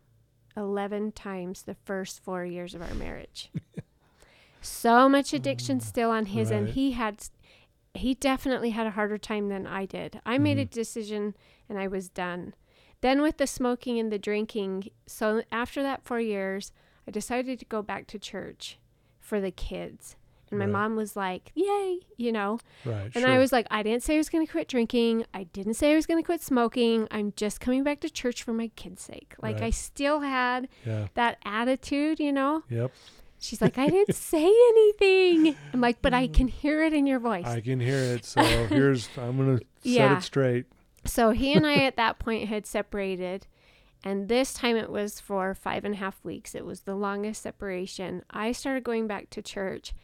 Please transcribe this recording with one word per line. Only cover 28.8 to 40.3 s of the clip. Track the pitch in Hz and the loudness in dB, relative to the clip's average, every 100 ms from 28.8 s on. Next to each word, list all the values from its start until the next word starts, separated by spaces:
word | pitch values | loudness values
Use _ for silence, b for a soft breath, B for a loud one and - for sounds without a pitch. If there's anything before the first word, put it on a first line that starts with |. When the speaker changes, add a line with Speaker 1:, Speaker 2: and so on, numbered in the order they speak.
| 185 185 | -16 -16
Speaker 1:
sake." | - - - - | -16 -18 -18 -10
Like, | 220 208 | -6 -4
Speaker 2:
Right. | 226 | -2
Speaker 1:
I | |
still | 233 - - 277 302 | -4 -6 -2 0 0
had | 285 262 247 254 254 b | 0 0 0 -2 -4 b
Speaker 2:
Yeah. | 117 107 104 | -6 -4 -4
Speaker 1:
that | - 233 - | 0 0 0
attitude, | 208 214 247 262 - 285 302 320 | -6 -2 0 0 0 0 0 0
you | 294 | 0
know. | 277 269 311 - | 2 2 0 -2
Speaker 2:
Yep. | 117 127 B B B B - | -2 -4 B B B B -14
Speaker 1:
She's | - 220 | -10 0
like, | 226 - | 0 2
"I | 285 | 2
didn't | 370 415 - | 4 4 0
Speaker 2:
<laughs> | - | 0
Speaker 1:
say | 320 330 | 2 6
anything." | 453 480 453 427 415 392 381 370 330 311 285 - | 8 10 10 8 6 6 6 6 6 6 4 -4
I'm | 254 | 0
like, | 240 240 | 2 2
"But | 285 | 2
I | 247 262 | 2 4
Speaker 2:
Mm. | |
Speaker 1:
can | 156 262 | 4 4
hear | - 294 302 | 2 0 2
it | 320 | 2
in | 311 277 | 4 2
your | 262 | 2
voice." | 233 190 | 0 -2
Speaker 2:
I | 175 117 | -2 -4
can | 110 131 | 0 0
hear | 120 135 127 | 2 2 2
it. | 120 | 0
So | - - | -2 2
Speaker 1:
<laughs> | 320 - 113 | 4 4 4
Speaker 2:
here's, | 294 139 131 - - | 4 6 4 0 -8
I'm | 120 131 | -4 2
gonna | 135 127 | 4 4
set | - _ | 0 _
Speaker 1:
Yeah. | 254 247 208 185 | 0 4 6 4
Speaker 2:
it | |
straight. | 185 | 0